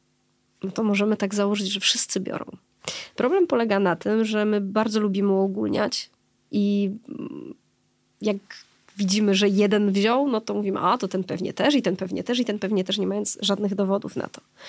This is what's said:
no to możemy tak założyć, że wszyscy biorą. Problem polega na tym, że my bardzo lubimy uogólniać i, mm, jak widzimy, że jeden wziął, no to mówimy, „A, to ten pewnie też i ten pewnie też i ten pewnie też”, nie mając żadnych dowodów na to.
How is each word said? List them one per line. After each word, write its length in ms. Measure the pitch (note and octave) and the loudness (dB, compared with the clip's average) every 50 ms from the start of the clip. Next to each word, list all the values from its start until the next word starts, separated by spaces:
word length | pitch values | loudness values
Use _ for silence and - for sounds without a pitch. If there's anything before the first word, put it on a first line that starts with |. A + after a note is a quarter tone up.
| _ _ _ _ _ _ _ _ _ _ _ _ | _ _ _ _ _ _ _ _ _ _ _ _
no 80 | - F#3+ | -10 -8
to 120 | - - | -4 -2
możemy 340 | A3+ G#3+ G3+ G3 G3+ G#3+ G#3+ | 0 2 2 2 2 2 2
tak 180 | G#3 G3+ G3 G3+ | 0 -2 -2 0
założyć, 340 | G3+ G3+ G3+ G#3 G3+ G3+ F#3+ | 0 0 0 0 0 -2 -4
że 120 | G3+ G3 | -4 -2
wszyscy 400 | - - - A#3 - - - G3+ | 0 0 2 2 0 0 -2 -4
biorą. 240 | F#3 - - - - - - - _ _ _ _ - - - - - - _ | -4 -4 -8 -8 -10 -12 -16 -20 _ _ _ _ -10 -10 -8 -10 -12 -10 _
Problem 300 | - A#3+ B3+ F4 G4 F4+ | -2 0 2 4 4 2
polega 320 | F4 C#4 A#3+ A#3 A3 G3+ G3 | 4 2 2 2 2 2 2
na 180 | G3+ F3+ E3+ | 4 2 2
tym, 280 | - - G3+ G#3+ A3 A3+ | 0 0 0 2 2 2
że 200 | G#3+ G#3+ G#3+ G#3 | 2 0 0 2
my 160 | G#3+ G#3+ G#3 | 2 2 0
bardzo 400 | G3+ F#3+ G3+ G#3+ A3 A3+ G#3 A3 | 0 0 0 0 0 2 0 0
lubimy 320 | G#3+ G3+ F#3+ G3+ G3+ G3 | 0 0 0 2 2 2
uogólniać 760 | F#3+ F#3+ F#3+ G3 F#3+ G3+ G#3+ G3+ G3+ - - - - - - - _ _ _ _ _ _ _ _ | 2 2 2 0 0 -2 -2 0 0 0 0 -2 -2 -6 -8 -10 _ _ _ _ _ _ _ _
i, 400 | - G3+ G3+ G3+ G3+ G3+ G3+ F#3+ G3+ A3+ _ - | -2 0 2 2 2 2 0 -2 -4 -8 _ -14
mm, 460 | - - - - - C#2+ - - - _ _ _ _ _ _ _ _ _ _ _ _ - | -12 -12 -12 -12 -12 -12 -14 -16 -18 _ _ _ _ _ _ _ _ _ _ _ _ -4
jak 160 | G3+ G#3+ G3+ G3 - - - - - _ _ _ _ _ - | -2 -2 -2 -2 -6 -16 -20 -20 -20 _ _ _ _ _ -6
widzimy, 380 | G3 G3+ F#3 F#3+ G#3+ G#3+ G3+ G3 | -2 0 0 2 2 4 4 4
że 140 | F#3+ G#3 G3+ | 4 4 4
jeden 440 | G3 G3 G#3 G3+ G#3 G#3 G#3 G3+ | 4 4 4 4 4 4 2 2
wziął, 360 | F#3+ G3 G3+ A3 A#3+ C4 C#4+ C#4+ | 2 2 2 2 2 2 2 0
no 120 | A#3+ A3 | 0 -2
to 140 | A3 - G#3 | -2 -4 -4
mówimy, 260 | G#3 G#3 G3 G3 - | -4 -2 -2 -2 0
„A, 180 | - F3+ G#3 B3+ | 0 0 2 0
to 100 | - F#3 | 0 -2
ten 160 | - F#3 F#3 | -4 -4 -4
pewnie 280 | - - F3 F#3 F#3+ | -4 -6 -6 -6 -6
też 220 | - - G3 C#4 D4 | -2 0 2 2 4
i 80 | C4 | 2
ten 140 | A#3 C#4 A3 | 2 0 -2
pewnie 280 | - F#3 F3+ F#3 F3 F3+ | -2 -4 -6 -6 -6 -4
też 140 | - B3 B3 | -2 -2 -2
i 60 | A#3+ | -2
ten 140 | A3 G#3 G#3 | -2 -4 -4
pewnie 260 | - F#3+ A3 F#3+ F#3 | -2 -2 0 0 -2
też”, 140 | F#3+ F#3+ G#3 | -2 -2 -2
nie 80 | F#3+ | -2
mając 320 | F#3+ G3 G#3 G#3+ - - - | -2 -2 -2 -2 -2 -2 -2
żadnych 320 | - G3 G3+ G3 G#3 G3 G3 | -2 -2 -2 0 -2 -2 -2
dowodów 420 | G3 G3+ F#3+ G3 G3+ - - - | 0 0 0 0 -2 -2 -6 -8
na 120 | - - - | -8 -8 -8
to. 120 | - - - _ _ - - | -10 -16 -20 _ _ -20 -18